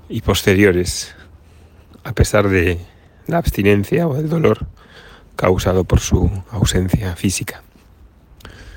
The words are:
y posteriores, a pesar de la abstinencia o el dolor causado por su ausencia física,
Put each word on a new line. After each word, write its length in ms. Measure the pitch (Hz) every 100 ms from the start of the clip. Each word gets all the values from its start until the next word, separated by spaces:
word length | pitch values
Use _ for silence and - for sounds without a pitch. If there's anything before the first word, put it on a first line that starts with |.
| -
y 120 | 110
posteriores, 960 | - 95 104 95 101 87 90 - - - - - - - - - - -
a 80 | -
pesar 360 | - - 107 101
de 300 | 95 87 85 - - - _ -
la 120 | 170
abstinencia 680 | - - 196 202 196 185 170
o 100 | 135
el 120 | 156
dolor 380 | 165 110 107 - - - - - - -
causado 480 | - 92 92 98 92
por 160 | 87 -
su 320 | - - 85 98 -
ausencia 640 | 104 - 92 92 113 95 85
física, 480 | 95 - - - - _ _ _ - _ _ - - - -